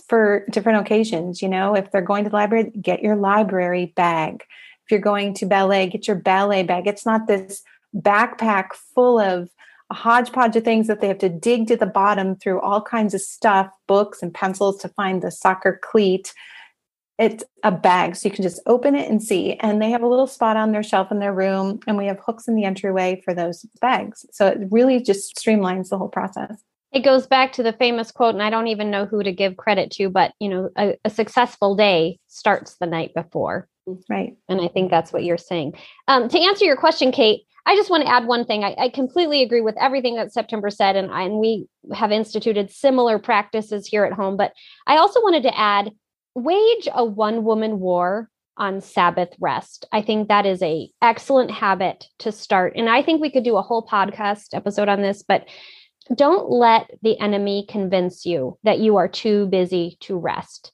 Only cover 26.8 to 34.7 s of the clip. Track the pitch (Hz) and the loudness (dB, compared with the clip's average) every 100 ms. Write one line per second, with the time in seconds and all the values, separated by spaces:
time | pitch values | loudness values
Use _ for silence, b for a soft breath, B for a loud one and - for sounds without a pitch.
26.8 | _ 269 262 262 262 262 262 - 226 226 | _ 0 4 4 4 2 2 0 -2 0
27.8 | 247 233 226 - 233 202 214 226 226 208 | 0 0 -6 0 0 0 -2 -2 -2 -4
28.8 | 208 202 202 214 196 185 196 185 - 196 | -4 -4 -2 -4 -4 -2 -4 -2 -2 0
29.8 | - - 196 185 165 - 208 185 190 - | -2 -4 -2 0 0 -2 -6 -4 -6 -2
30.8 | 202 - 214 - 214 - 247 - 202 202 | -2 -2 -6 -4 -2 0 -2 0 0 2
31.8 | 208 175 165 180 _ - 214 196 - - | 2 2 0 -4 _ -4 0 0 -4 -8
32.8 | 175 165 - 156 156 156 80 95 - _ | -6 -4 -6 -8 -8 -6 -4 -6 -10 _
33.8 | - 185 - 107 - - - 190 175 | -16 -14 -8 -8 -8 -10 -6 -4 -2